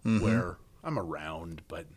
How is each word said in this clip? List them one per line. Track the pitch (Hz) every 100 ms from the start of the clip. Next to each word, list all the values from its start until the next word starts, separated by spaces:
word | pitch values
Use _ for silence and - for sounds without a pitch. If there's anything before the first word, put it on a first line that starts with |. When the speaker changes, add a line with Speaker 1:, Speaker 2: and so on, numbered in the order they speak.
Speaker 1:
Mm-hmm. | 113 110
Speaker 2:
where | 110 113 90 87 - -
I'm | 165 139
around, | 85 76 78 80 82 78 -
but | 85 76